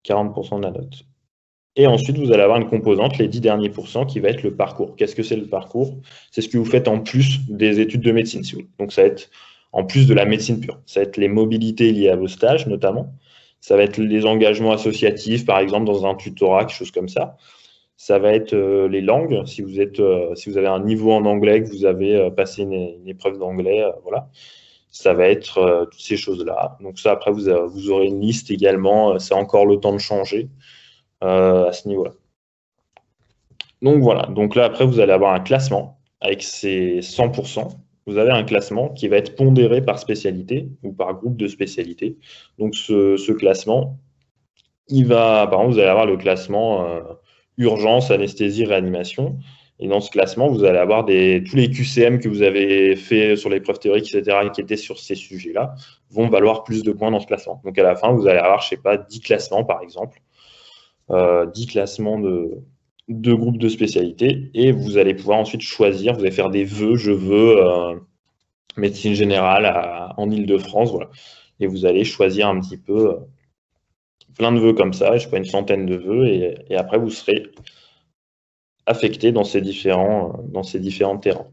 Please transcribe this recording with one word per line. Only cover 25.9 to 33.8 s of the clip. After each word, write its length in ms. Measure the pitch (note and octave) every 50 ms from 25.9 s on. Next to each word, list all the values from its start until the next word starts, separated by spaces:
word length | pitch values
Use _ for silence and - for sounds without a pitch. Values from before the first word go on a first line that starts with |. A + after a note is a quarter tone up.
| _ -
ces 160 | - - G#2+
choses-là. 600 | G2+ - G#2 F#2+ F2 E2+ E2 E2 - F2+ - - _
Donc 200 | G2 F#2+ F#2+ -
ça, 140 | - G#2+ G2
après, 180 | - - G#2
vous, 180 | G#2 G#2+ G2+ F#2+
euh, 160 | F2+ F2 F2
vous 240 | F2 F2+ G2 G2 G2+
aurez 160 | G2 G2 G2
une 160 | G2 G2 G2
liste 300 | G#2 A2 A2+ A2 - -
également. 600 | G#2 F#2 G2 G2 F#2+ F#2+ F#2+ G2 G#2 G#2+ A2 G#2 F#2
Euh, 40 |
c'est 160 | F#2 F#2 - G2
encore 320 | G2 G#2 G2+ - G#2 G2+
le 120 | G2+ G2+
temps 160 | G2+ G2+ G#2 G2+
de 40 |
changer, 520 | G2+ - - G#2 G2+ F#2+ - G2+ A2 B2 C3+ - _ _ - - - _ _ _ _ _ _ _ _ F#2+
euh, 440 | F#2 F#2 F#2 F#2 F#2 F#2 F#2 F2+
à 40 | F2+
ce 160 | F2+ - _
niveau-là. 240 | G#2 G2 F#2+ F2 E2+ - _ _ _ _ _ _ _ _ _ _ _ _ _ _ _ _ _ _ _ _ _ _ _ _ _ _ _ _ _ - _ _ _